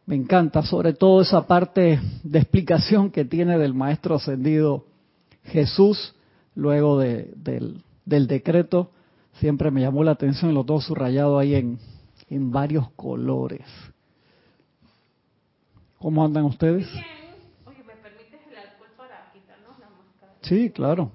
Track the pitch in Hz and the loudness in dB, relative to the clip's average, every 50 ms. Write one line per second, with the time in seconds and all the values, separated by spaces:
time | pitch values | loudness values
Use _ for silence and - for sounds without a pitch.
0 | - - 147 135 127 - 185 180 170 147 - 156 151 - 185 175 170 165 147 - | -10 -6 -4 -4 -2 2 2 2 2 2 0 -2 -2 -2 -2 0 0 0 0 4
1 | 190 190 190 190 180 - 202 165 - - 175 175 180 - - 196 180 165 156 135 | 4 6 6 6 6 4 2 2 2 4 2 2 2 0 0 2 4 4 4 2
2 | 95 98 - - - 151 147 160 131 - - 196 170 - 175 - - - 214 208 | 0 -4 -8 -8 -6 0 2 2 2 2 2 0 2 2 0 0 2 2 2 2
3 | 196 196 - 165 143 123 - 165 175 175 175 165 151 139 127 131 131 139 151 - | 2 0 0 -4 -4 -2 -2 -2 0 2 2 2 0 0 0 -2 -2 -2 -2 -4
4 | - 170 165 143 - 151 135 127 131 151 156 156 156 147 139 135 - _ _ _ | -2 -2 -2 -2 -2 -4 -4 -2 0 0 2 2 2 2 0 -2 -6 _ _ _
5 | _ _ _ _ _ _ _ _ _ - - 160 143 - - - 196 208 214 - | _ _ _ _ _ _ _ _ _ -4 0 0 0 2 4 4 6 6 4 2
6 | - - - _ _ _ _ _ _ _ - - 143 147 147 147 147 147 143 139 | -4 -14 -18 _ _ _ _ _ _ _ -8 -4 0 0 2 2 2 2 2 2
7 | 131 123 117 110 - - - - 151 127 127 120 117 113 - - - _ _ _ | 2 0 -2 -4 -8 -12 -16 -14 -10 -8 -8 -6 -8 -10 -12 -14 -20 _ _ _
8 | - 185 147 143 135 117 139 135 - 180 160 175 170 - 180 175 180 - _ _ | -6 0 2 2 2 2 0 -4 -2 0 0 0 0 0 0 -2 -2 -4 _ _
9 | _ _ _ _ _ _ _ - - 151 143 135 160 156 135 135 131 135 131 143 | _ _ _ _ _ _ _ -4 -2 -2 -2 0 -2 -2 0 0 0 0 0 0
10 | 156 160 147 - 147 139 139 - 175 165 151 139 123 127 156 151 - - 156 147 | 2 0 0 0 0 -2 -2 -2 -2 0 0 0 -2 -2 -2 -4 -4 -4 -6 -4
11 | 135 123 127 139 143 143 143 139 139 143 143 139 123 120 120 117 - - - - | -4 -2 -2 0 0 2 2 2 2 2 0 0 -2 -2 -6 -10 -12 -18 -20 -20
12 | - _ _ _ _ - 131 139 135 127 120 135 143 147 151 156 123 - _ - | -20 _ _ _ _ -10 -8 -6 -6 -4 -4 -4 -4 -2 -2 -4 -4 -6 _ -14
13 | 135 135 123 120 123 131 131 131 - - - - - - - - - - - _ | -12 -10 -8 -6 -4 -4 -4 -4 -6 -8 -10 -12 -18 -20 -20 -20 -20 -20 -20 _
14 | _ _ _ _ _ _ _ _ _ _ _ _ _ _ _ _ _ _ _ _ | _ _ _ _ _ _ _ _ _ _ _ _ _ _ _ _ _ _ _ _
15 | _ _ _ _ _ _ _ _ _ _ _ _ _ _ _ _ _ _ _ _ | _ _ _ _ _ _ _ _ _ _ _ _ _ _ _ _ _ _ _ _
16 | - 160 156 156 160 156 147 156 151 143 120 - 165 160 170 190 180 - - 107 | -6 -2 0 0 0 0 0 0 -2 -2 -2 0 0 0 0 0 -4 -8 -12 -16
17 | - 330 - - - 349 359 381 - - _ _ _ 254 277 269 233 220 214 220 | -16 -16 -20 -20 -20 -20 -20 -20 -20 -20 _ _ _ -20 -20 -20 -20 -20 -20 -20
18 | 220 208 202 220 226 220 262 302 _ 240 247 214 196 196 _ _ 220 214 _ _ | -20 -20 -20 -20 -20 _ _ -20 _ -20 -20 -20 -20 -20 _ _ _ _ _ _
19 | 254 254 214 175 190 _ _ 196 _ _ _ 196 208 233 262 _ 220 208 _ _ | -20 -20 -20 -20 -20 _ _ -20 _ _ _ _ _ -20 -20 _ -20 _ _ _
20 | _ _ _ _ _ _ _ _ - - 175 214 240 226 - - 131 139 160 180 | _ _ _ _ _ _ _ _ -6 -2 -2 0 0 -2 -4 -4 -2 -2 -2 -2
21 | 160 107 | -4 -6